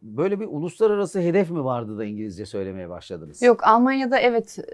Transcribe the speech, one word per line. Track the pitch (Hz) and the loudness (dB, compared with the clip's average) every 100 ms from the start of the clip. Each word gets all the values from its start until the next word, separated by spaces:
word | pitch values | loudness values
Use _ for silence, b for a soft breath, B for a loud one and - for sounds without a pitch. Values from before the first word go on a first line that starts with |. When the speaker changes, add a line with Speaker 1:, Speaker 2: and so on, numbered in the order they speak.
Speaker 1:
böyle | 110 110 185 202 | -12 -4 -2 -2
bir | 220 | -6
uluslararası | 147 170 - 214 202 190 196 | -6 -8 0 2 2 0 0
hedef | 170 180 170 | 2 2 0
mi | 165 131 | -2 -2
vardı | 120 107 107 | -2 -4 -6
da | 107 | -6
İngilizce | 107 107 87 101 | -6 -8 -10 -8
söylemeye | 101 95 95 87 | -6 -6 -8 -10
başladınız? | 87 - 90 78 - | -14 -12 -14 -14 2
Speaker 2:
Yok, | 240 233 - | 4 6 6
Almanya'da | 226 254 269 262 269 | 6 4 2 0 2
evet, | 247 233 220 - - | 2 2 -2 -10 -14